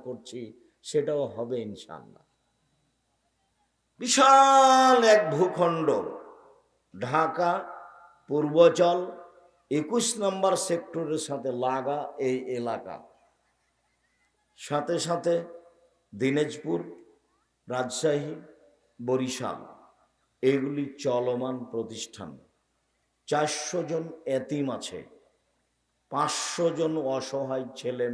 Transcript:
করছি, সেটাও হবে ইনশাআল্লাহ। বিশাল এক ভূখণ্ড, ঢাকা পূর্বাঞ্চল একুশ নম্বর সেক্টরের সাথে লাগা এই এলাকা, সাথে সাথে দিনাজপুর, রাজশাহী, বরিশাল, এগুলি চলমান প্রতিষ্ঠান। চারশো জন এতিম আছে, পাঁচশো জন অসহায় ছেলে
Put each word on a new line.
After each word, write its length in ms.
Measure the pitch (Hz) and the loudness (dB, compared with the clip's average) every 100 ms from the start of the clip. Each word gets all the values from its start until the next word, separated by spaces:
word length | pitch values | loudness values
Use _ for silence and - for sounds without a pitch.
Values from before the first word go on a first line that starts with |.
| 127 | -10
করছি, 340 | 127 - 123 110 - _ _ - | -14 -12 -12 -14 -16 _ _ -4
সেটাও 340 | 151 151 147 135 | -2 0 -2 -4
হবে 220 | 113 120 123 107 | -6 -6 -6 -6
ইনশাআল্লাহ। 560 | 98 - 78 - - _ _ _ _ _ _ _ _ _ _ _ _ _ _ _ _ _ - | -10 -14 -18 -18 -20 _ _ _ _ _ _ _ _ _ _ _ _ _ _ _ _ _ -8
বিশাল 1000 | 240 254 269 269 269 269 262 262 262 247 226 | 0 4 8 10 10 8 8 8 8 6 8
এক 80 | 214 156 147 | 6 4 2
ভূখণ্ড, 520 | 180 165 170 165 147 113 - - - - - _ _ _ _ | 2 2 0 2 0 0 -2 -10 -16 -20 -20 _ _ _ _
ঢাকা 560 | 95 123 156 156 151 175 190 - - - - - _ - | -10 -2 0 0 0 0 0 -6 -16 -20 -20 -20 _ -4
পূর্বাঞ্চল 720 | 147 151 156 170 165 175 180 175 - - - _ _ - | -2 2 6 6 8 4 2 -2 -10 -18 -20 _ _ -4
একুশ 360 | 147 151 233 226 208 | -4 0 0 0 -2
নম্বর 280 | 196 190 190 180 - | -2 0 0 2 0
সেক্টরের 560 | 170 - 165 151 156 - | -4 -4 -6 -4 -4 -4
সাথে 220 | 139 131 123 | -6 -4 -2
লাগা 340 | 127 131 127 147 135 - 131 | -2 -2 -2 -4 -6 -4 -2
এই 80 | 127 127 123 | -2 -4 -6
এলাকা, 380 | 120 107 92 - - _ _ _ _ _ _ _ _ _ _ _ _ _ _ - | -4 -6 -10 -16 -18 _ _ _ _ _ _ _ _ _ _ _ _ _ _ -16
সাথে 380 | - 147 147 165 160 | -4 -4 -2 -2 -2
সাথে 280 | 170 170 170 - - - _ _ _ _ | -2 0 0 -2 -16 -20 _ _ _ _
দিনাজপুর, 680 | 101 135 143 151 - 156 170 - - - _ _ _ _ _ - | -4 0 0 -2 -4 -6 -6 -6 -16 -20 _ _ _ _ _ -8
রাজশাহী, 640 | 127 123 - 156 147 147 - - - _ _ _ - | -4 -4 -2 0 0 -4 -10 -16 -20 _ _ _ -10
বরিশাল, 580 | 120 131 127 - 113 - - - - _ _ _ _ - | -2 -2 -2 -6 -6 -8 -14 -20 -20 _ _ _ _ -2
এগুলি 420 | 131 139 139 143 139 - | 2 2 0 -4 -8 -6
চলমান 520 | 139 123 127 123 131 127 117 | -2 -2 0 -2 -4 -6 -8
প্রতিষ্ঠান। 580 | 113 107 - - - 85 67 _ _ _ _ _ _ _ _ - | -8 -8 -10 -14 -14 -16 -16 _ _ _ _ _ _ _ _ -4
চারশো 520 | 147 151 - - 175 156 | -2 -2 -4 -6 -6 -4
জন 140 | 165 165 - - 131 | -6 -6 -10 -4 -4
এতিম 300 | - 147 135 117 | -2 -4 -4 -6
আছে, 240 | - 87 - - _ _ _ _ _ _ _ _ - | -8 -12 -16 -20 _ _ _ _ _ _ _ _ -8
পাঁচশো 540 | 135 147 - - - 165 151 | -4 -2 -4 -6 0 0 0
জন 140 | 160 156 135 131 | -2 -2 -2 -2
অসহায় 500 | 127 139 131 131 123 - | -4 -6 -4 -4 -6 -8
ছেলে 280 | 123 127 123 | -6 -4 -4